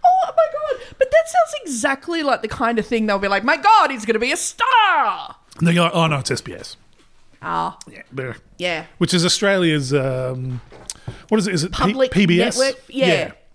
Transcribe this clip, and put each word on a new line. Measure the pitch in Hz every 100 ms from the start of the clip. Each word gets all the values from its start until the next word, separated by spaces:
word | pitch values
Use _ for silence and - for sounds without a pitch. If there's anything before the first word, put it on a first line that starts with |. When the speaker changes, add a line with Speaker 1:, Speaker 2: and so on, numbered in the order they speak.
Speaker 1:
Oh | 719 762 698 -
my | 622
God! | 605 605 539 - -
But | 508
that | 605 659
sounds | 740 622 587
exactly | 427 240 277 269 302 330
like | 285 247
the | 220
kind | - 233 233
of | -
thing | 233 214
they'll | 196
be | 196
like, | 196 226
"My | 311
God, | 320 440 311
he's | 262 208
gonna | 220
be | 247
a | 330
star." | - - 508 494 415 330 233 180 143 - _ -
Speaker 2:
And | 165
they |
go, | 170 165
"Oh, | 170 165
no, | 143
it's | 120
S | 123
B | -
S." | 85 - - _ _ _ - - _
Speaker 1:
Ah. | - 170 170 - -
Speaker 2:
Yeah. | - -
But | 127 127 113 _ -
Speaker 1:
Yeah. | 180 165 165 -
Speaker 2:
Which | 175
is | 180 175
Australia's, | - 202 196 170 151 131
um, | 139 135 127 127 127 131 123 - - - - - - -
what | 214
is | 202
it? |
Is | 180
it | 165
P-, | -
Speaker 1:
Public | 196 262 254
Speaker 2:
P | - 196
B | 175
S? | 240 240
Speaker 1:
network? | 269 - -
Yeah. | 269 269
Speaker 2:
Yeah. | 185 160 - _